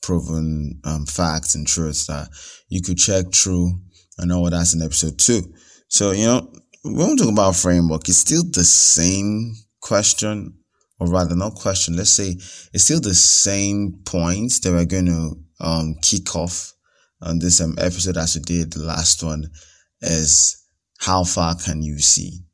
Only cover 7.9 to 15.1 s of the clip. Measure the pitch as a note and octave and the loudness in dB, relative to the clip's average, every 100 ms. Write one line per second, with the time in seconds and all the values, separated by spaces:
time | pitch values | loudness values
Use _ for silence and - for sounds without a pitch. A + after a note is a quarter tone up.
7.9 | D#2 - F#2 - D#2 E2+ F2+ - - - | 0 2 2 4 2 0 2 4 6 4
8.9 | - F2 F#2+ G2+ G#2+ A#2 A2 _ _ - | 4 2 0 -2 -2 -4 -10 _ _ -2
9.9 | G#2 G#2 - A2 G#2+ - - _ _ _ | 2 2 0 -2 -4 -8 -16 _ _ _
10.9 | _ F2 F2+ F2 E2+ G2 - - F#2+ - | _ 0 2 2 0 -2 -6 -4 -2 -2
11.9 | E2+ - - G2 F2+ - - - - - | 0 2 2 0 -6 -12 -20 -10 0 2
12.9 | D#3+ A#2 F2 - - - G2 G2 G2+ G2+ | 2 2 2 4 4 2 0 0 0 -4
13.9 | - - F2 E2+ F#2 A#2 - F#2 F2 E2+ | -6 -6 -2 0 0 0 0 2 2 2
14.9 | F#2+ F2+ | 2 2